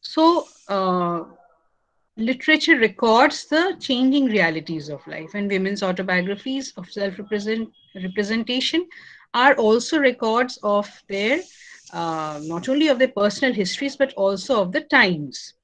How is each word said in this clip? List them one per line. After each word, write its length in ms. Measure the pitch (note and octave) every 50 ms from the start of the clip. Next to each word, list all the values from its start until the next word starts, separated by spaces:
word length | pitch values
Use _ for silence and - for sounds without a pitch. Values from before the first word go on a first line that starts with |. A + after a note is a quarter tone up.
So, 460 | _ - - D#4 D#4+ E4 F4 E4 - - _ _ _ -
uh, 560 | G3+ G3 F#3+ F#3 F3+ F3+ F3 F3 E3+ E3+ D#3+ - - _ _ _ _ _ _ _ _ _ _ _ _ _ _ _ _
literature 640 | G#3+ A3 A#3 C4 B3+ - - D#4 - - - E4 C4
records 680 | A3+ G#3+ - - - A3+ A3 A3+ C4+ D4+ - - - _
the 280 | D4 D#4 E4+ G4 F4+ -
changing 460 | - - C4 A#3+ B3+ C4 C4 C#4+ C4+
realities 640 | B3+ G#3+ G#3 F3 E3 D#3+ D#3+ D#3 - E3+ D#3 C#3+ D3
of 160 | D3 C#3 - D#3
life, 260 | D3+ D#3 D#3+ D#3 -
and 160 | G#3 G3+ G3+
women's 320 | G3 F#3+ F#3+ F#3+ G3+ G3+
autobiographies 880 | G3+ F#3 F3+ F3+ F#3+ F#3+ F#3 F3+ F3+ F#3 G3+ G3+ - C4 C4 C4+ C4 - - -
of 100 | F3+ -
self-represent-, 800 | - G#3 G3+ G3 F#3+ - G3+ - G#3+ G#3 G3+ G#3+ A3 A3+ A3+ A3 _ _ _ _ _
representation 920 | F#3+ F#3 F#3 F#3 G#3+ G#3 G3 A3+ A3+ A3+ A3+ B3 B3+ B3+ - - D#4+ F4+ F4 - - - - - - - _ _
are 220 | A#3 B3 C#4+ C#4+
also 420 | - A3+ G#3+ A3 A#3+ A#3+ - - D#4
records 600 | C#4+ B3+ B3 - A#3+ A3 A3 A#3 B3+ B3 - -
of 260 | - G#3 G#3 G3+ G3+ - - - _ _
their, 340 | G3 G3 G3+ A3 C4+ E4 F#4 - - - - - - - _ - -
uh, 460 | E3+ E3+ E3 D#3+ D#3+ D#3 D#3 D3+ D3 D3+
not 240 | D#3 E3 E3+ F#3 B3
only 220 | C4 D4 D#4 D#4
of 100 | C4 A#3+
their 80 | C4 C4
personal 460 | - - G3+ G#3 G#3 - - C4 B3
histories, 420 | G3 G3 F#3 - - C#4 C#4 C4+
but 180 | - C#4 C4 -
also 480 | - G3 G3 G3 F#3 F#3+ - C4+ A3
of 100 | G3 F3+
the 100 | F#3 D4+
times. 720 | D4+ - - C4 A#3 F#3+ F3+ D3+ D3 C3+ B2 - - - - _